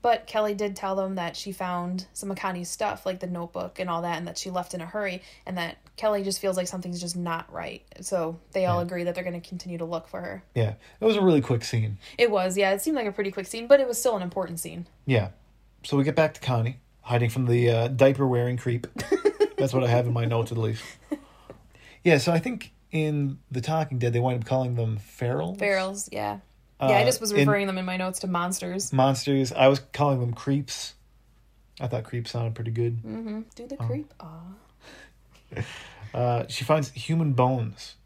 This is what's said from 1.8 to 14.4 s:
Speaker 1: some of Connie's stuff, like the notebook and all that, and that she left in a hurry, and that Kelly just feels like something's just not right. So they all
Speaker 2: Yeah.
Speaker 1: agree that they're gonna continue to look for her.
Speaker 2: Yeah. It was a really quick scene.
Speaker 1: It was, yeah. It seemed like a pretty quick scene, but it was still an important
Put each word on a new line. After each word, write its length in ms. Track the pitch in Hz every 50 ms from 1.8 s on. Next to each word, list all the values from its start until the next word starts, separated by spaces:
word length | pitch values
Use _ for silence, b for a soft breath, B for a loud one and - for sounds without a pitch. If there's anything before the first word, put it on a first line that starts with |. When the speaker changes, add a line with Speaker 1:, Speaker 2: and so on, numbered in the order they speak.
| 175 180 180 185 185 - _
Speaker 1:
some 160 | - - 196
of 60 | 196
Connie's 320 | 185 - 190 180 175 175 170
stuff, 360 | - - 220 208 - - -
like 120 | 190 185 185
the 80 | 190
notebook 520 | 180 180 170 170 170 - 180 180 185 - -
and 100 | 185 180
all 100 | 170 170 170
that, 140 | 170 170
and 100 | 160 175
that 100 | 170 175 -
she 100 | - 196
left 220 | 180 180 180 - -
in 60 | 180
a 40 | 165
hurry, 360 | 175 - 214 208 196 180 185 B B B B B
and 100 | - 185
that 200 | 180 170 165 - _ _ - _
Kelly 260 | - - 214 208 202 196
just 160 | 196 190 -
feels 180 | - 196 185
like 100 | 185 180
something's 320 | 180 - 185 180 180 175 175
just 160 | 175 175 175
not 360 | 180 175 170 165 165 - - -
right. 300 | 85 - 147 - - _ _ - -
So 380 | 185 - 196 175 165 160 170 170 - _ -
they 120 | 196 185
all 120 | 180 175 175
Speaker 2:
Yeah. 40 | 175
Speaker 1:
agree 180 | 175 185 175 175
that 100 | 175 175
they're 80 | 185 180
gonna 160 | 180 175 175
continue 360 | 170 - 185 175 - 180 175
to 80 | 170 170
look 220 | 165 170 165 165
for 120 | - - 185
her. 220 | 180 175 190 190 - _ _
Speaker 2:
Yeah. 180 | 123 113 110 107 - B B B B
It 60 | 214
was 100 | 220 220
a 60 | 214
really 200 | 196 185 165 147
quick 220 | - - 131 113 -
scene. 340 | - - 113 110 110 104 - B B B
Speaker 1:
It 120 | B 240 233
was, 260 | 208 196 185 185 185
yeah. 140 | 196 196 190 196
It 80 | 202
seemed 140 | - 320 311
like 100 | 277 226
a 40 | 208
pretty 200 | 196 - 208 196
quick 140 | 190 202 190
scene, 200 | - - 226 233
but 120 | 233 277 277
it 80 | 269
was 120 | 247 233 233
still 160 | - 254 226
an 60 | 196 185
important 360 | 180 - 196